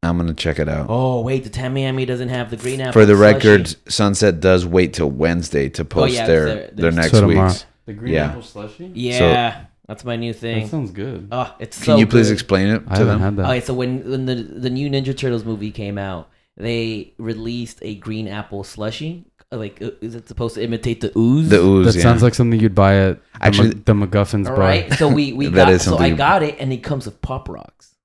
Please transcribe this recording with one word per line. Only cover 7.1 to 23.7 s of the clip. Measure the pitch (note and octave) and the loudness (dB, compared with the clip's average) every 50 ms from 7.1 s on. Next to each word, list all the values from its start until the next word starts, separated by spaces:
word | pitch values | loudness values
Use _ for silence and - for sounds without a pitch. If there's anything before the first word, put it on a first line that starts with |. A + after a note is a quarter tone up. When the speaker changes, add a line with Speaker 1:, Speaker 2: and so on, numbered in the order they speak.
| - | 4
Speaker 3:
So | A2 G2+ | 4 4
tomorrow. | F2 E2+ F2 F#2 F#2 | 6 4 4 4 2
Speaker 1:
week's. | F2+ - - _ _ _ _ | 0 -2 -6 _ _ _ _
Speaker 3:
The | - G#2+ | -16 -16
green | G2+ A2+ B2 - | -12 -8 -4 -2
Speaker 1:
Yeah. | D#2 D2+ | -2 -2
Speaker 3:
apple | D2 D2 - - | -2 -6 -8 -14
slushy? | - - G#2 G#2 G#2+ - _ E3+ F#3 - | -18 -18 -16 -16 -16 -16 _ -20 -16 -12
Speaker 2:
Yeah, | A#2 B2 A#2+ B2 B2 | -8 -8 -6 -2 2
Speaker 1:
So | B2+ B2+ A#2+ B2 A#2+ A#2 G#2+ - - - _ _ _ _ | 2 2 2 2 0 -4 -6 -8 -18 -20 _ _ _ _
Speaker 2:
that's | G#2+ - - | -18 -14 -10
my | B2 A#2+ | -8 -8
new | A#2 A#2 A#2 A2+ | -6 -6 -8 -10
thing. | A2 A#2 A#2 A2+ A2+ A2 | -8 -8 -6 -6 -6 -6
Speaker 3:
That | G#2+ | -6
sounds | - D#3+ C3+ G2+ | -6 -6 -8 -8
good. | F2+ F#2+ G2 C3+ B2+ F2 - G2+ A2+ | -8 -10 -10 -10 -10 -12 -12 -10 -8
Speaker 2:
Oh, | B2 B2+ - - _ | -8 -8 -8 -10 _
it's | - - - - | -16 -16 -14 -10
Speaker 1:
Can | - | 0
Speaker 2:
so | - D3+ | 2 4
Speaker 1:
you | D3 - | 4 4
please | G#2 - A#2+ A2+ G#2+ | 4 4 4 4 4
Speaker 2:
good. | G#2+ | 2
Speaker 1:
explain | G2 - - G2+ F#2+ F#2+ G2+ | -2 -2 -2 0 0 2 0
it | G#2+ G#2+ - | 0 -2 -4
Speaker 3:
I | - G2 | -4 0
Speaker 1:
to | G2 | 0
Speaker 3:
haven't | A2 - | 2 2
Speaker 1:
them? | G#2 G#2 | 2 0
Speaker 3:
had | F#2+ F#2+ G#2 G2+ | 0 -2 -2 -2
that. | F#2 | -2
Speaker 2:
Okay, | - B2+ B2 | -2 -2 -4
so | - - C3 | -4 -6 -6
when, | B2 B2+ B2 B2+ C3 A#2+ A2 | -4 -4 -4 -4 -6 -6 -6
when | C3 C3 C3 | -6 -6 -4
the, | B2+ B2+ | -4 -4
the | A#2+ A2+ D#2+ - F2+ B2 B2+ | -6 -6 -12 -12 -8 -8 -6
new | B2 B2+ C#3+ C#3+ | -4 -4 -4 -2
Ninja | C#3 C#3 C3+ C3 C3+ | -2 -2 -2 -4 -6
Turtles | B2+ - C3 A#2+ A#2 G#2+ | -4 -4 -4 -4 -4 -4
movie | A2+ A2+ G#2 G2+ G#2+ | -6 -8 -8 -8 -10
came | G#2 - G#2+ G2+ G2+ G2+ | -10 -10 -10 -8 -8 -8
out, | G2 G2 F#2 F2 D#2 _ _ _ _ _ _ _ | -8 -8 -10 -12 -14 _ _ _ _ _ _ _
they | - A#2 A#2 A#2 A2+ A2+ A2+ G#2+ - - _ _ | -8 -6 -4 -4 -4 -4 -6 -8 -10 -14 _ _
released | A2+ A2 A2+ G#2+ A2 A#2 A#2+ A#2+ A#2+ G#2+ - _ - | -8 -8 -8 -8 -8 -8 -8 -8 -10 -12 -14 _ -14
a | G#2 G#2+ | -12 -12
green | G2+ - A2 G#2+ A2 A2 G2+ | -12 -10 -10 -8 -8 -8 -8
apple | G2 G#2 G#2 - - G2+ G2 | -10 -12 -12 -12 -12 -12 -12
slushy. | - - - G#2+ G#2+ A#2+ - D3 D#3 E3+ F3 E3+ _ _ _ _ _ | -14 -12 -10 -10 -8 -8 -8 -10 -10 -12 -12 -16 _ _ _ _ _
Like, | - A#2+ A2 G2+ - - | -12 -10 -10 -12 -12 -12
uh, | G2+ A#2+ - _ - | -12 -12 -12 _ -14
is | A2+ A#2 | -14 -14
it | A#2 A2 _ | -14 -18 _
supposed | A2+ - A#2+ A#2 - | -10 -6 -6 -6 -6
to | A2 G#2+ | -6 -6
imitate | A#2 A#2 A2+ - B2 A#2 - | -4 -4 -4 -4 -4 -6 -4
the | - G#2+ - | -6 -4 0
ooze? | G#2+ A2+ A#2 B2+ D3 D#3+ D#3+ | 2 2 4 4 2 4 6
Speaker 1:
The | - G2 | 6 6
ooze, | E2+ F#2+ G2 F#2+ F#2 | 6 6 6 6 6
Speaker 3:
That | - - | 4 4
Speaker 1:
yeah. | F2+ F2 | 4 4
Speaker 3:
sounds | A#2+ A#2 A2+ A#2 | 4 6 6 6
like | B2 A2+ | 4 4
something | - B2 A#2 A#2 A2+ | 4 0 2 2 2
you'd | G#2+ A2 F#2 | 2 2 4
buy | G2 G2 G2 G2 | 4 4 6 6
at | G2 G2 F#2+ F2+ - _ _ _ - | 4 4 2 0 -4 _ _ _ -2
the | - | 0
Speaker 1:
Actually, | - G2+ G2+ G#2 | 2 4 4 4
Speaker 3:
Mu-, | A2+ | 2